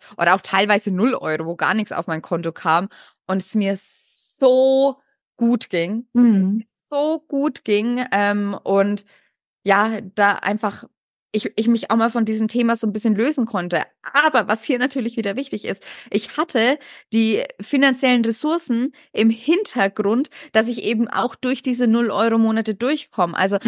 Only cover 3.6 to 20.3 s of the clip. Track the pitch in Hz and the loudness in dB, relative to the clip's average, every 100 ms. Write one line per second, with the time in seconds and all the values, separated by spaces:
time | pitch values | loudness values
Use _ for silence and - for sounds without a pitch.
3.6 | 196 196 - - - - - - 262 254 | -2 -4 -8 -12 -14 -14 -14 0 4 4
4.6 | 262 269 277 262 _ _ _ - 233 233 | 4 4 2 -2 _ _ _ -2 0 0
5.6 | - 175 170 220 247 240 240 196 190 214 | -2 -4 -2 -4 -2 4 6 6 2 0
6.6 | - - - 285 302 320 - 277 269 254 | -4 -16 -6 -2 0 -2 -4 -2 -2 -2
7.6 | - 208 226 240 247 202 202 208 202 202 | -2 0 0 -2 -2 0 0 0 -2 -4
8.6 | - 196 202 202 - _ _ _ _ _ | 0 2 2 -2 -8 _ _ _ _ _
9.6 | 196 196 220 220 185 - 202 196 - 214 | 0 2 2 -2 -6 2 2 2 -2 -2
10.6 | - - - _ _ _ _ 214 - - | -4 -6 -16 _ _ _ _ -6 -4 -2
11.6 | 220 233 - 226 226 233 220 220 220 247 | 2 2 2 0 2 0 0 0 -2 0
12.6 | 233 233 214 208 226 202 254 302 220 196 | 0 0 -2 -2 0 2 0 0 -2 -4
13.6 | 175 165 - _ - 277 311 262 202 226 | -2 -2 -4 _ -4 2 2 2 0 -2
14.6 | - 247 262 277 226 233 202 214 285 208 | -2 -2 -2 -2 -4 -4 -4 -4 -6 -8
15.6 | - 190 - - - 226 - - 339 233 | -6 -8 -10 -20 -4 -4 -4 -4 -2 2
16.6 | 233 294 - - _ 226 220 214 - - | 2 0 -6 -20 _ 2 2 0 -4 -10
17.6 | 214 285 277 254 254 247 226 220 302 330 | -6 -4 -2 0 2 2 0 -2 -2 -2
18.6 | - 233 262 - _ - 226 220 - 349 | -2 -4 -4 -8 _ 0 2 2 0 0
19.6 | 415 247 202 - 202 233 302 | 0 -2 -2 0 0 0 -2